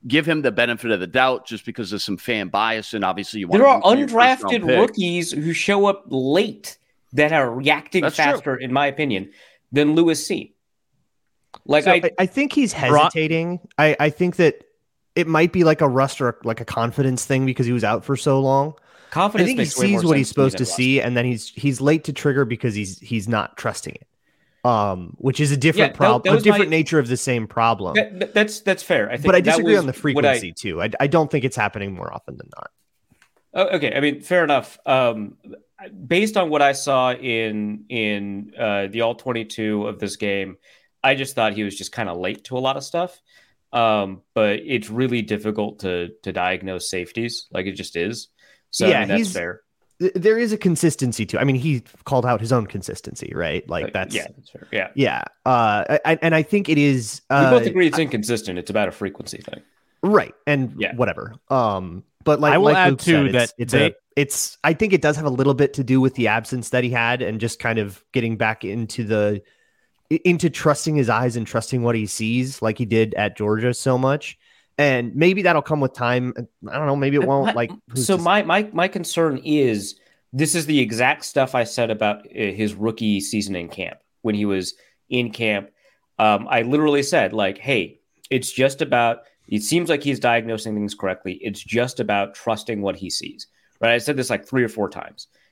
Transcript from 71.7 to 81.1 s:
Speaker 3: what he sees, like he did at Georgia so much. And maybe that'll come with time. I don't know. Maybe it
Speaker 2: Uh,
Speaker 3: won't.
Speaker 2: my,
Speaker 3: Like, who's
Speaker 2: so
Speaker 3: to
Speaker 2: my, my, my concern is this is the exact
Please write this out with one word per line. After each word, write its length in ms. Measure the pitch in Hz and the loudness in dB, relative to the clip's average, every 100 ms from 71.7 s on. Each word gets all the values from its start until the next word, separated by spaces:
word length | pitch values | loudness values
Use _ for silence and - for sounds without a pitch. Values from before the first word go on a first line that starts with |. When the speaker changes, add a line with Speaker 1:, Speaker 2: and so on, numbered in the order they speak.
| 127 | -2
Speaker 3:
what 120 | 120 | 0
he 100 | 117 | 0
sees, 560 | 104 - 110 120 127 139 | -2 -4 -2 0 -2 -2
like 160 | 110 110 | -4 -2
he 80 | |
did 300 | 117 113 110 | 0 2 2
at 220 | - 104 - | 0 -2 -2
Georgia 360 | 104 107 120 | -2 0 0
so 240 | 120 - 127 | 0 0 2
much. 420 | 131 143 - - _ _ _ - | 2 -2 -6 -18 _ _ _ 0
And 380 | 147 127 120 127 | 2 2 -2 2
maybe 240 | 165 190 | 4 4
that'll 220 | 180 165 | 2 2
come 180 | - 156 | 0 -2
with 140 | 135 | -2
time. 400 | - 120 123 127 117 117 _ - | -2 0 0 -2 -8 -12 _ -12
I 60 | 139 | -6
don't 100 | 151 | -2
know. 100 | 143 | 0
Maybe 200 | 139 143 | 2 2
it 60 | |
Speaker 2:
Uh, 40 | 131 | 2
Speaker 3:
won't. 200 | 139 196 | 2 2
Speaker 2:
my, 60 | |
Speaker 3:
Like, 160 | - 117 190 _ | 0 -4 -6 _
who's 180 | 120 123 | -6 0
Speaker 2:
so 120 | 185 | 0
Speaker 3:
to 40 | |
Speaker 2:
my, 200 | 170 202 | 2 2
my, 260 | 165 185 208 | 2 0 0
my 140 | 165 185 | -2 -2
concern 520 | 196 165 - 165 131 | -2 -6 0 0 0
is 560 | - 151 135 107 98 - _ _ _ | 0 2 2 0 -6 -14 _ _ _
this 200 | 127 156 | -2 0
is 120 | 175 151 | 0 0
the 120 | 151 | 0
exact 440 | 117 110 123 | 2 0 0